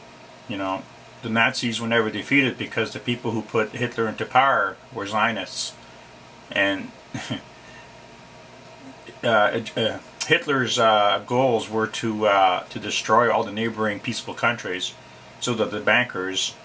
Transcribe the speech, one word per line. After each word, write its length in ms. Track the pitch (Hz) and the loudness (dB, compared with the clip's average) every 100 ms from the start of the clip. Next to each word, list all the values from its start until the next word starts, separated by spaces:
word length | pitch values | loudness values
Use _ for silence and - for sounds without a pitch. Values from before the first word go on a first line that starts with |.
| - - - - - | -20 -20 -20 -20 -12
You 80 | 98 | -6
know, 240 | 95 95 - - - - | -4 -4 -8 -20 -20 -12
the 80 | 110 | -2
Nazis 500 | 113 120 - 120 113 | 4 4 2 -2 -2
were 80 | 113 | 2
never 220 | 117 110 | 2 2
defeated 480 | 101 - 139 131 - | -2 0 2 2 -2
because 340 | 104 117 107 | -6 -4 -4
the 80 | 104 | -4
people 320 | - 120 120 | -4 -4 -2
who 100 | 110 | -4
put 280 | 107 113 107 | -2 -2 -2
Hitler 400 | 117 120 117 110 | -2 -4 -2 -4
into 160 | - 110 | -4 0
power 500 | 127 135 117 98 92 - | 4 4 4 0 -6 -12
were 140 | 104 101 | -10 -4
Zionists. 640 | 107 113 104 87 - - - - - - - - - - | 0 0 -2 -6 -6 -8 -10 -20 -20 -20 -20 -20 -20 -6
And 400 | 101 98 95 - - - | 0 0 0 -6 -16 -12
<laughs> 180 | - - 110 - - - - - - - - - - - - - - - - - - | -10 -8 -10 -10 -20 -20 -20 -20 -20 -20 -20 -20 -20 -20 -20 -20 -20 -20 -20 -20 -4
uh, 360 | 120 110 104 117 107 123 | 2 4 4 0 -4 -2
uh, 240 | 107 98 - - - | -2 -4 -14 -8 0
Hitler's, 500 | 165 156 135 113 117 | 0 2 0 0 4
uh, 460 | 113 107 104 101 104 | 4 6 4 2 0
goals 440 | 123 131 113 104 | 2 2 2 0
were 180 | 110 107 | -2 -2
to, 400 | - 113 107 107 | -2 -4 0 4
uh, 360 | 98 95 92 - | 6 4 2 -4
to 140 | 110 | -10
destroy 520 | 101 - - 110 117 | -6 -6 2 4 4
all 120 | 110 | 2
the 80 | 104 | -2
neighboring 480 | 104 117 107 107 101 | -4 -4 -2 -2 -2
peaceful 340 | - 110 - | -6 -6 -8
countries 600 | - 117 117 101 90 - - - - - - | -2 -2 -2 -6 -6 -8 -10 -20 -20 -20 -8
so 140 | 127 113 | -4 -2
that 160 | 101 | -2
the 80 | 104 | -2
bankers, 720 | 107 117 123 95 95 95 - - | 2 2 0 -4 -4 -4 -6 -8